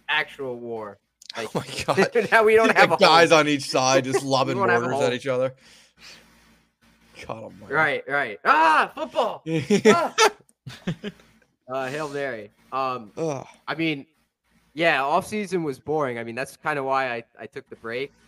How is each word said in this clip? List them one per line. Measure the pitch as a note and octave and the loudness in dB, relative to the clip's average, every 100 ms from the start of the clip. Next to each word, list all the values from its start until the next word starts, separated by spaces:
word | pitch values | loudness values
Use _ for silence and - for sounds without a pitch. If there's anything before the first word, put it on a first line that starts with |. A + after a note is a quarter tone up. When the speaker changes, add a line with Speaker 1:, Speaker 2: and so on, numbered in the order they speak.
| - | -4
Speaker 1:
actual | D3+ D3+ - C3 A#2+ | -4 -4 -8 -10 -8
war. | A#2+ A2+ G#2 G2+ _ _ - - | -8 -10 -10 -16 _ _ -16 -12
Like, | A2 | -6
Speaker 2:
<laughs> | D#3+ | -8
Oh | |
my | - C3+ - C#3 F#3+ | -8 -8 -2 0 2
God. | A#3+ G3+ | 2 2
Speaker 1:
<laughs> | |
now | A3+ | 4
we | A3 A3 | 6 4
don't | A3+ | 4
Speaker 2:
The | - | 4
Speaker 1:
have | - | 4
a | E3 | 6
Speaker 2:
guys | F3+ D#3+ E3+ | 6 6 6
Speaker 1:
home. | D#3+ | 6
Speaker 2:
on | D3 | 4
each | C#3+ C#3 | -2 -2
side | C#3 B2+ C3+ C3 | 0 2 2 2
just | C3+ | -4
Speaker 1:
<laughs> | |
We | C#3 | 0
Speaker 2:
lobbing | C3 C3+ B2+ | 0 0 0
Speaker 1:
don't | - | 0
have | - | 0
a | B2 | 0
Speaker 2:
mortars | C3+ | -2
at | B2+ | -2
Speaker 1:
home. | B2 | -2
Speaker 2:
each | C3+ | -4
other. | B2+ C3 C3 - - _ _ - - _ _ _ _ _ _ _ _ _ - - | -2 -2 -6 -20 -20 _ _ -20 -20 _ _ _ _ _ _ _ _ _ -20 -14
God | A2 | -14
almighty. | G#2 F#2 G#2 | -14 -18 -6
Speaker 1:
Right, | D3 D3+ B2+ - | 0 0 -2 -4
right. | C#3+ B2 G2+ A3 | -4 -4 -2 2
Ah, | D4+ D#4+ D4+ G3 - | 4 4 2 0 -4
football. | D#4 D#4+ A3+ - D#3+ | -6 -2 -2 -4 -4
Speaker 2:
<laughs> | D#3+ - G3+ A3 | -2 2 4 6
Speaker 1:
Ah! | A3+ - - G#4+ - _ _ - - - - G#3 - _ _ _ _ - | 6 2 2 2 0 _ _ -18 -12 -10 -8 -10 -14 _ _ _ _ -10
Uh, | C3 C3 | -6 -6
Hail | D3 D3+ | -8 -8
Mary. | C#3+ C#3 A2+ G#2 _ - | -6 -8 -8 -14 _ -8
Um, | C3 C3 B2 G#2 - | -4 -4 -6 -10 -6
Speaker 2:
Ugh. | D#3+ C3+ - - - | -6 -6 -10 -16 -10
Speaker 1:
I | D3 | -4
mean, | E3 C#3 - _ _ _ _ _ _ | -4 -4 -10 _ _ _ _ _ _
yeah, | C#3+ E3+ C#3+ | -2 0 2
off | C#3 E3+ D#3 | 2 0 0
season | G#3+ F#3+ F3+ | -6 -4 -4
was | D#3 B2+ | -4 -6
boring. | - D#3 C3+ A#2 | -4 -2 -2 -6
I | |
mean, | A#2 A#2 | -10 -10
that's | C#3 - | -10 -8
kinda | D#3+ D3 | -6 -4
why | C3+ C3+ C3 | -2 -2 -2
I, | A#2 - - | -6 -10 -18
I | A2+ | -16
took | C#3 - | -16 -18
the | G#2+ | -14
break. | A#2 A#2+ C#3 _ | -8 -8 -8 _